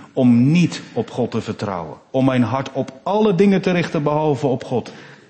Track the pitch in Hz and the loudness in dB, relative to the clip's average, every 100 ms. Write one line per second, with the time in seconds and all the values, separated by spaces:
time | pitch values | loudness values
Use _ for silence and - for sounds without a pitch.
0 | - - 123 120 131 170 160 - - - | -10 2 4 6 4 4 2 -2 -8 -6
1 | 110 - 113 113 110 95 104 90 82 - | -6 -4 -4 -4 -6 -6 -6 -6 -8 -14
2 | _ 135 135 127 110 131 131 135 - - | _ 0 2 2 0 -2 -4 -6 -8 -8
3 | 175 208 214 175 202 190 190 175 147 165 | -4 0 2 4 4 4 0 0 -2 -2
4 | 147 151 156 131 143 120 - 120 - - | -2 0 0 0 -2 -2 -4 -6 -6 -18
5 | - - | -20 -20